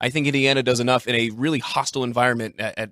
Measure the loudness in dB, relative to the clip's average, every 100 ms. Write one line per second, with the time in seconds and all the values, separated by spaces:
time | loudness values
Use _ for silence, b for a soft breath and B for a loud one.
0 | -4 0 0 2 2 2 2 2 2 2
1 | 2 0 0 -2 -2 -2 -2 -4 -2 -4
2 | -2 0 2 0 -4 -6 -6 -6 -10